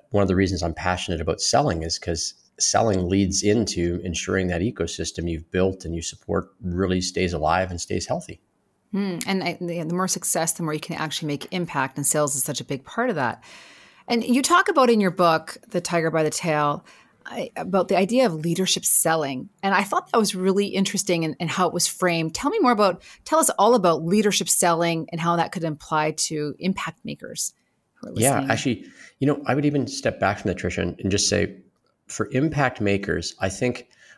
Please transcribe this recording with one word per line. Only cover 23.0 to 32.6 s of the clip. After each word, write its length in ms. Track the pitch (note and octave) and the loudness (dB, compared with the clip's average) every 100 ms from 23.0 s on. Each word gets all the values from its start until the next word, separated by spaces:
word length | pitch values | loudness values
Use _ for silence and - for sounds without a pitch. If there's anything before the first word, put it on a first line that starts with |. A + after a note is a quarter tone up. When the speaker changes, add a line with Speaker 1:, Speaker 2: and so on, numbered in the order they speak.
| - - | -8 -18
Speaker 2:
tell 140 | - D#4 | 0 2
us 100 | B3+ | 2
all 240 | - G#3 | 4 6
about 300 | A#3+ F3+ D3+ | 6 4 2
leadership 440 | E3 G#3 G3+ F#3 E3+ | 2 2 2 2 0
selling 600 | - E3+ E3+ E3+ E3 D#3+ | 2 2 2 2 0 -4
and 100 | E3 | -2
how 160 | E3+ E3+ | 0 2
that 160 | - | 0
could 120 | E3+ | -2
apply 460 | E3 D3 - D#3 D#3 | -4 -6 -4 0 0
to 420 | D#3 - D3+ D3 - | -2 -4 -4 -6 -4
impact 460 | F#3 F#3+ - - | -4 -2 -6 -10
makers 500 | - - - - - - _ _ _ | -12 -12 -10 -8 -8 -10 _ _ _
who 140 | _ - | _ -8
are 40 | - | 2
Speaker 1:
Yeah, 180 | B2+ | 4
Speaker 2:
listening. 160 | A#2+ - | 4 2
Speaker 1:
actually, 340 | A2+ C3+ A#2 - - - - | 0 0 -4 -6 -20 -18 -2
you 60 | C3+ | 0
know, 140 | - - | 0 0
I 80 | |
would 100 | C3+ | 0
even 220 | D3 C#3+ A2+ | 2 0 -2
step 340 | - A#2 - | -4 -4 0
back 200 | G2 G#2 | 0 0
from 80 | G2+ | -2
that, 100 | F2+ | -2
Tricia, 240 | F#2 F2+ | -2 -2
and, 180 | F2 - | -4 -2
and 100 | F#2+ | -2
just 180 | G2 - | 0 0
say, 280 | F#2+ F2+ - - _ _ _ - | 0 -2 -6 -20 _ _ _ -10
for 200 | - G#2 | -8 -2
impact 480 | C3 D#3 D3 | 0 0 0